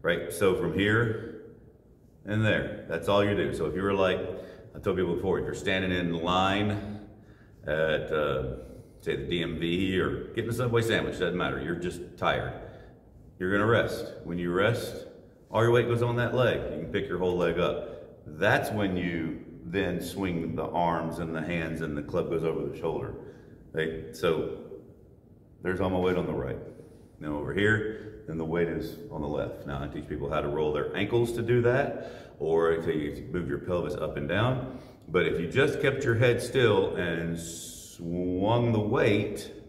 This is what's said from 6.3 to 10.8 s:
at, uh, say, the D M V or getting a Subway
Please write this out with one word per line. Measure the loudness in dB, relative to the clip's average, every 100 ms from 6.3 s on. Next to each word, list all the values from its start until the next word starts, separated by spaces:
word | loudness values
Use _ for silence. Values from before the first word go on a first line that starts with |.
| 4 4 2 0 -2 -6 -10 -14 -20 -20 -20 -20 -12
at, | -2 2 2 2 0
uh, | 0 0 0 -2 -8 -12 -16 -20 -10
say, | -4 -4
the |
D | -2 -2
M | -2 -2
V | 0 0 2 2
or | 0 -2 -6
getting | -6 -4
a |
Subway | -2 0 2